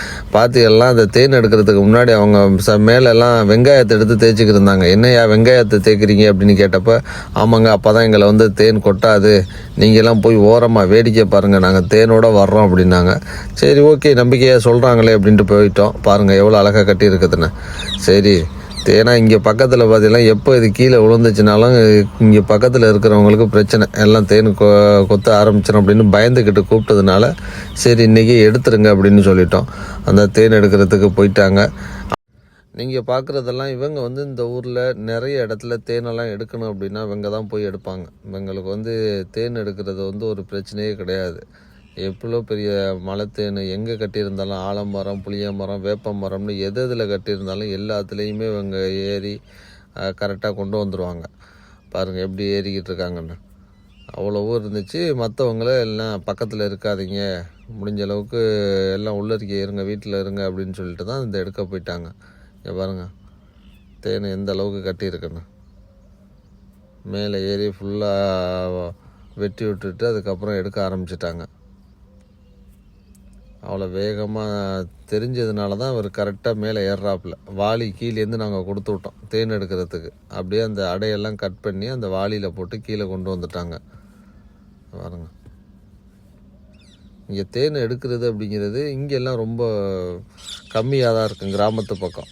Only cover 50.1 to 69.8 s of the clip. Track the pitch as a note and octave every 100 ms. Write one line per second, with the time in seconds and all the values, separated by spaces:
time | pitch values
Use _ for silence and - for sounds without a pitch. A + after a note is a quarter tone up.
50.1 | F#2 G2+ G2 G#2+ G2+ G2 G#2 G2+ F#2 F2+
51.1 | F2 D#2+ _ _ _ _ _ _ F#2 F#2+
52.1 | F#2 F#2+ F#2 G2+ G2+ G2 G2 F2 F2+ F2+
53.1 | F2 E2 E2 _ _ _ _ _ _ -
54.1 | - F#2+ G#2 G#2 A#2 G#2 G#2 G2 D#3+ F3
55.1 | C3 A2+ G#2 C3 A2+ A#2 C3 A2+ G#2+ A2
56.1 | G#2 F2 G2+ A2+ G#2+ G#2 G2 G#2+ G2 F#2+
57.1 | G2+ G2+ F2+ E2+ _ - A2 G2+ G#2 G2+
58.1 | G2+ G#2 A#2+ A2+ G#2+ G2+ G2 F#2+ G2 G#2+
59.1 | G2+ G#2+ A2 G#2 G2+ G2 G2+ G2 G#2 G#2
60.1 | G2+ G2 G2 G2 F#2 F#2+ F#2+ F#2 F2 F2+
61.1 | C3 B2 G2+ F#2 F#2+ F#2+ F#2+ E2+ F2 E2
62.1 | - _ _ _ _ - F#2 F#2+ F#2+ F2+
63.1 | - _ _ _ _ _ _ _ _ G#2+
64.1 | G2+ G2+ F#2+ G2 F#2+ G2+ G2 F#2+ F2+ G2
65.1 | E2+ E2 E2 E2+ _ _ _ _ _ _
66.1 | _ _ _ _ _ _ _ _ _ -
67.1 | G2 G#2 G2+ F#2+ G2+ G#2 F#2+ G2 G2+ G#2
68.1 | G2 G2 F#2 F2+ F#2 F#2 F2+ F2 - _
69.1 | _ _ - G2+ F#2 A2 G2